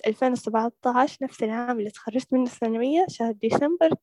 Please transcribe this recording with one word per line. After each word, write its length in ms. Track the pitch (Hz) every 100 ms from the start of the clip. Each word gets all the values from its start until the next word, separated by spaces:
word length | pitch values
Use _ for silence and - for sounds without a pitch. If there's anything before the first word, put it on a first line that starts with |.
| -
ألفين 240 | 214 262
وسبعتاش 880 | 247 - 220 233 - 254 247 285 -
نفس 220 | 262 -
العام 360 | 220 226 240 233
اللي 100 | 208
تخرجت 440 | - - 226 -
منه 100 | 262
الثانوية، 640 | 247 - 233 226 254 311 370
شهر 220 | - 233
ديسمبر 640 | 214 226 220 285 349 320 -